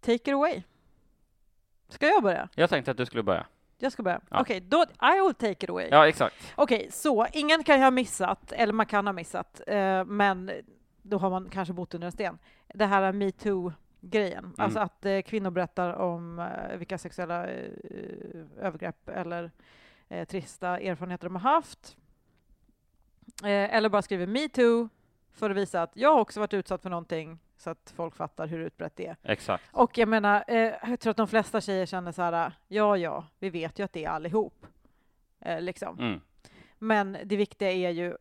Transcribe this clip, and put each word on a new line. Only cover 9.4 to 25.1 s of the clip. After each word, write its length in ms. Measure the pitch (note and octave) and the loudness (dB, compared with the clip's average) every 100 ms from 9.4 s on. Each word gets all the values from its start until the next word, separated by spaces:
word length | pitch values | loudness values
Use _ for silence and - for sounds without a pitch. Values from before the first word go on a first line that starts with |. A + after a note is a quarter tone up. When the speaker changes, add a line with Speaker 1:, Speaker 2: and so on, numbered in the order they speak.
| F3 - - | -8 -12 -2
Speaker 1:
eh, 380 | G3+ F#3+ F#3+ | 0 2 2
men 460 | F#3 G3+ G3+ F#3 F#3 - - _ _ _ | 0 2 2 2 -6 -12 -14 _ _ _
då 160 | - G3+ | -4 -2
har 120 | F#3+ | 0
man 180 | F#3 F#3 | -2 -6
kanske 240 | F#3+ F3+ | -8 -6
bott 200 | F3+ F3 | -6 -8
under 120 | E3+ E3+ | -8 -10
en 60 | |
sten. 260 | - F#3+ E3 _ _ _ | -6 -6 -8 _ _ _
Det 120 | G3+ G3+ | 0 4
här 160 | G3 | 6
är 100 | F#3+ | 4
metoo-grejen. 1300 | G3 G3 - G#3+ F#3+ F3 D#3 _ _ F#3 G#3+ G3 - | 2 -2 0 -2 -2 -2 -8 _ _ -2 0 0 -4
Speaker 2:
Mm. 100 | F#3 F3 | -12 -2
Speaker 1:
Alltså 200 | G#3 A3 | 0 0
att, 280 | G3 _ G3 | -2 _ -2
eh, 140 | G3 | -2
kvinnor 280 | F#3 A3 F#3+ | -2 -4 -2
berättar 420 | F3 F3 - F3+ | -2 -2 -2 -4
om, 440 | - F3+ E3+ E3+ E3+ | -2 -2 -4 -8 -10
eh, 380 | F3 - - F#3 | -8 -8 -10 -10
vilka 220 | E3+ F#3 | -8 -10
sexuella, 480 | F3 - F3 F3 F3+ | -10 -10 -6 -6 -6
eh, 200 | - - - - - - - - - D#3 - | -8 -12 -14 -16 -14 -12 -14 -14 -16 -18 -8
övergrepp 480 | G3 D#3+ F3 - - | -8 -6 -10 -10 -12
eller, 420 | - F3 E3+ E3+ _ _ _ - _ _ | -10 -8 -8 -10 _ _ _ -20 _ _
eh, 160 | F3 E3 | -10 -8
trista 520 | F#3+ C3+ - F3+ F3+ | -8 -10 -8 -6 -4
erfarenheter 460 | G3 F3 F3+ F3+ F3+ | -4 -6 -8 -8 -8
de 80 | F#3 | -2
har 160 | A3+ | 2
haft. 440 | D#4 - - - - _ _ _ _ _ _ _ _ _ _ _ _ - - | 2 0 -18 -20 -20 _ _ _ _ _ _ _ _ _ _ _ _ -20 -8
Eh, 320 | G#3 G3+ G3+ A3+ | 0 0 2 2
eller 120 | G#3+ | 2
bara 140 | G3+ | 0
skriver 240 | - F#3+ F3 | 0 -4 -2
metoo 640 | A#3 D4+ - A#3+ A#3 A3+ _ _ | -2 -4 4 4 4 0 _ _